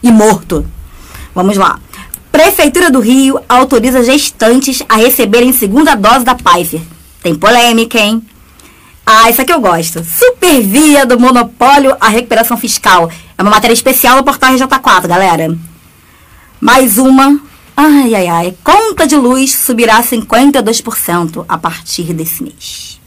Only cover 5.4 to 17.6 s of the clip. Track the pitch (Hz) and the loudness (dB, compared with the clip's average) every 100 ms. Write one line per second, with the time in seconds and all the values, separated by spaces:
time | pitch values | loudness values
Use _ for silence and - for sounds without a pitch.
5.4 | 247 - - 233 320 254 202 262 247 247 | 0 -2 -2 0 0 2 2 2 0 -2
6.4 | - 180 170 160 - - _ _ 175 156 | 0 -2 -2 -8 -12 -20 _ _ -6 -2
7.4 | 196 240 240 226 226 233 208 226 220 - | 2 2 2 0 -2 -2 -2 -4 -8 -20
8.4 | _ _ - _ _ _ - 220 233 233 | _ _ -20 _ _ _ 0 2 4 2
9.4 | 254 339 202 170 165 165 165 - 494 494 | 0 0 0 -2 -4 -10 -10 0 0 2
10.4 | 370 277 196 233 311 285 262 240 247 247 | 2 2 2 2 4 2 2 2 2 2
11.4 | 233 - 247 285 269 - - 220 240 226 | -2 0 2 4 2 0 0 -2 -2 -2
12.4 | 233 240 233 - 220 185 165 - - - | -2 -4 -6 -4 0 0 0 -6 -20 -6
13.4 | 196 214 226 233 262 262 247 262 269 269 | 0 0 0 0 0 0 2 2 0 0
14.4 | 262 254 262 262 254 190 180 180 190 165 | 0 0 0 -2 0 0 0 0 0 0
15.4 | 160 165 - - _ _ _ _ _ - | -2 -6 -12 -20 _ _ _ _ _ -20
16.4 | _ - 226 254 262 196 262 262 269 285 | _ -4 0 2 2 2 2 4 4 0
17.4 | - - | -4 -20